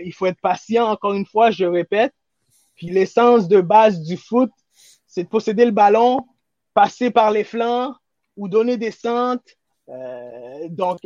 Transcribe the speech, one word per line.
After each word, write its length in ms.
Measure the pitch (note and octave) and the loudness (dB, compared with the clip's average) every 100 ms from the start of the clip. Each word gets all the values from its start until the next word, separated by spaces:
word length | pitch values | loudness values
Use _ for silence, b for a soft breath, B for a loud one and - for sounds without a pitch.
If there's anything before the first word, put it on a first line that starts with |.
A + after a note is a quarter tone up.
il 80 | F3 | -10
faut 140 | - F#3 | -6 -6
être 140 | F3+ | -4
patient, 480 | F#3+ F3+ - A3+ A3+ | -4 -4 -2 -2 0
encore 260 | G#3 G3+ | -2 -4
une 120 | G3+ G3 | -4 -4
fois, 240 | G#3+ A3+ | 2 2
je 140 | F3 | 2
répète. 480 | F3 F3 E3+ G3+ C4+ _ _ _ _ _ _ _ | -2 -2 -2 -2 -2 _ _ _ _ _ _ _
Puis 120 | E3+ | -6
l'essence 600 | F#3+ F#3 - A#3+ A#3+ F3 | -2 0 2 4 4 4
de 120 | G3+ | 2
base 400 | F3+ G#3+ A3 F3+ | 4 4 4 2
du 140 | D#3 F3+ | -8 -10
foot, 340 | - A#3 B3+ _ _ b b b _ | -4 -2 -2 _ _ b b b _
c'est 180 | - | -10
de 40 | F3 | -6
posséder 360 | A3 G#3 G#3 | -4 -2 2
le 60 | A#3+ | 2
ballon, 500 | G#3+ G3+ G#3+ A#3+ B3+ C4 _ _ _ _ | 4 4 4 2 0 -6 _ _ _ _
passer 360 | - G3+ - B3 | 0 0 0 -2
par 200 | A#3 G#3+ | 2 2
les 140 | G#3+ | 0
flancs 500 | G#3 A3+ A#3 A#3+ B3+ B3 _ _ _ - | -4 -4 -4 -2 -4 -10 _ _ _ -14
ou 120 | G3+ | -4
donner 280 | G#3 A#3+ B3 | 0 0 -2
des 140 | A#3 | -6
centres. 520 | - A#3 A#3+ B3 B3 _ _ _ _ _ | -8 -6 -2 -2 -4 _ _ _ _ _
Euh, 800 | B2+ B2+ B2+ B2 A#2+ B2 C3+ E3 | -16 -14 -14 -16 -18 -18 -14 -14
donc, 300 | E3 F#3 F3 | -6 -6 -6